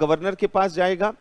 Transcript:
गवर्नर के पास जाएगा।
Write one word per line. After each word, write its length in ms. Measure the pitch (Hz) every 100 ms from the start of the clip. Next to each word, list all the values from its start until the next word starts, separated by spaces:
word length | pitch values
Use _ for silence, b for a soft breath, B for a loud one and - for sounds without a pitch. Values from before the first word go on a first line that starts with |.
गवर्नर 340 | 151 160 185 190
के 120 | 202
पास 260 | 196 196
जाएगा। 400 | 160 185 180 208 233